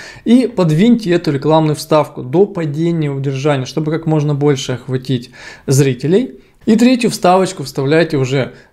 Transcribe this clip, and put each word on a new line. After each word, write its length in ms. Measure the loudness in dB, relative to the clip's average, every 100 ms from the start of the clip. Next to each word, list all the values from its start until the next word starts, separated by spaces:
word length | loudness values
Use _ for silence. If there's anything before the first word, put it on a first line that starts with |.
| -18 -10
и 220 | 2 2 2
подвиньте 640 | 0 0 2 4 2 2
эту 220 | -2 0
рекламную 440 | -2 2 2 2 -2
вставку 460 | 0 0 0 -6
до 240 | -4 0 0
падения 640 | -2 -6 -2 -2 -2 -2
удержания, 560 | -4 -4 -2 0 -2 -2
чтобы 240 | -4 -4
как 160 | -4 0
можно 280 | 0 0
больше 380 | 0 0 0 -2
охватить 580 | -8 -6 -8 -4 -4 -4 -16 -20 -14 0
зрителей. 760 | 2 2 0 0 0 0 -8 _ _
И 120 | 0 4
третью 340 | 4 2 0
вставочку 540 | 0 2 2 2 -4
вставляете 520 | -10 -4 0 2 2 0
уже 360 | -2 -2 -4 -8 _